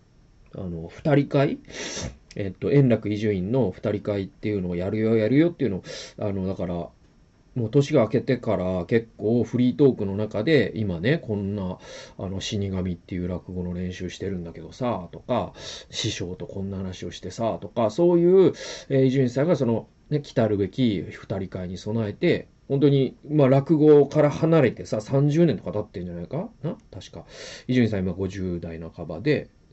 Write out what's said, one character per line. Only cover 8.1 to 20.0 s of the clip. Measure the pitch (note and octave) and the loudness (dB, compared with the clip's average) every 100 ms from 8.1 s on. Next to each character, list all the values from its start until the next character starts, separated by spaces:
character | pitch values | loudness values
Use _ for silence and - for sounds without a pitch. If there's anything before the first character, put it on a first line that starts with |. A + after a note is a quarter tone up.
| A#2+ | 0
て | - A#2+ | 0 -2
か | A2+ F#2 | 0 -2
ら | F#2 F#2 E2+ | 0 -2 0
結 | A#2 A2+ - | 0 0 -4
構 | G#2 A#2+ | 0 0
フ | - B2 | 0 0
リ | B2 | 0
ー | B2 | 4
ト | C#3 | 4
ー | - | 2
ク | G2 | -2
の | G2 | -4
中 | G#2+ G2 | -4 -2
で、 | B2 D3 F#2 | 2 2 2
今 | - G#2 E2 | -2 -4 -2
ね、 | G#2+ E3 | 0 -2
こ | - G#2 | -2 -4
ん | G2 G#2 | -4 -4
な、 | F2+ F#2 - - - - | -6 -8 -14 -18 -18 -10
あ | F#2+ | -8
の、 | F#2+ | -6
死 | - G#2+ | -6 -4
神 | G2 F#2 F#2 | -4 -4 -4
っ | E2+ | -6
て | - | -8
い | F2+ | -6
う | F2+ | -4
落 | F2 - | -6 -8
語 | F2+ | -8
の | F2 F2 | -6 -6
練 | F#2 | -6
習 | F2+ F2+ | -8 -10
し | - | -8
て | F#2+ | -8
る | F#2 | -6
ん | |
だ | E2+ | -10
け | E2 | -14
ど | D#2+ | -14
さ、 | - B2 F#2+ F2 | -6 -4 -4 -8
と | - | -12
か、 | - A#2 F2 - - - - | -4 -4 -4 -10 -16 -16 -14
師 | - G#2+ | -8 -6
匠 | - F2+ F2 | -6 -8 -10
と | F2 | -12
こ | G2 | -10
ん | G2 | -8
な | G2 | -8
話 | F#2+ F2+ | -8 -10
を | F#2 | -12
し | - | -12
て | F2+ | -12
さ、 | - A2+ F2 | -6 -4 -4
と | F#2+ | -8
か、 | A#2+ A2 | -2 -2
そ | E3 F3 | 2 4
う | E3+ | 4
い | F3 | 6
う、 | F#3+ E3+ - - - - | 6 6 2 -10 -12 -2
え | C3+ | 2
ー、 | |
伊 | C3 | 4
集 | C3+ | 4
院 | B2 | 0
さ | C3+ | 0
ん | D#3+ | 0
が | C#3+ | 2
そ | A#2 | 0
の、 | A2 - _ | -2 -4 _